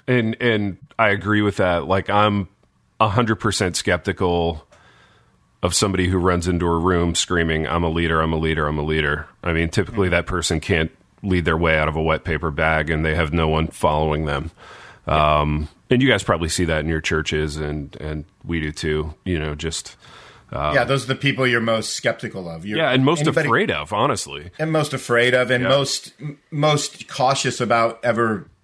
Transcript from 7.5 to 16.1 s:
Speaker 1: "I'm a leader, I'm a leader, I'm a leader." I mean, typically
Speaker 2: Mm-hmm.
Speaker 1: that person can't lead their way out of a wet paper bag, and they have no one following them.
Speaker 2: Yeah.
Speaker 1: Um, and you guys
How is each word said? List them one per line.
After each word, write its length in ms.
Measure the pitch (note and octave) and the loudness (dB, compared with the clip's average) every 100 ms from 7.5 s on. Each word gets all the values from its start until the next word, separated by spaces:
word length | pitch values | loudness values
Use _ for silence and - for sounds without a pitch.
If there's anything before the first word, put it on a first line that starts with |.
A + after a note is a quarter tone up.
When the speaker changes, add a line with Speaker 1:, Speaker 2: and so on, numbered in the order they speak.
| D#2 D#2 | 0 0
Speaker 1:
"I'm 160 | E2+ | 0
a 60 | E2+ | 0
leader, 320 | E2 E2 D#2+ | 0 0 0
I'm 120 | D#2+ | 0
a 40 | D#2+ | 0
leader, 300 | D#2+ D#2 D2 | 0 0 -2
I'm 100 | D2+ | -2
a 40 | |
leader." 420 | D2+ D#2 D2 D2+ - _ | -2 0 0 -2 -6 _
I 100 | F2 | -2
mean, 160 | E2 E2 | -2 0
typically 360 | G#2 F#2 A2 F2+ | -2 -2 -2 0
Speaker 2:
Mm-hmm. 60 | |
Speaker 1:
that 120 | F2 E2+ | 0 0
person 340 | F2+ - D#2+ | -4 -2 -2
can't 320 | - E2+ D#2+ - _ _ | 0 0 0 -4 _ _
lead 220 | G2+ F#2 | 0 2
their 120 | E2+ D#2+ | 2 2
way 200 | E2+ D#2 | 4 4
out 120 | D#2 | 2
of 80 | D#2 | 0
a 60 | |
wet 200 | D#2+ D#2 | 0 0
paper 280 | - D#2 E2 | -2 -4 -2
bag, 360 | D2+ D#2+ D#2 D#2 | 0 0 0 0
and 140 | D#2 | -2
they 100 | D#2+ D#2+ | 0 0
have 160 | D#2 | 0
no 160 | E2 D#2+ | 0 2
one 180 | D#2 D#2+ | 2 -2
following 580 | - E2 D2+ D#2 D2+ D2+ | 0 0 2 0 0 -2
them. 240 | C#2+ D#2+ - - - - - - | -4 -6 -12 -20 -20 -20 -14 -2
Speaker 2:
Yeah. 320 | D2+ D2+ D2+ | 2 4 4
Speaker 1:
Um, 280 | D2+ D2+ D2+ - - | 2 0 -4 -12 -2
and 100 | B2+ | 2
you 80 | |
guys 140 | C3+ | 4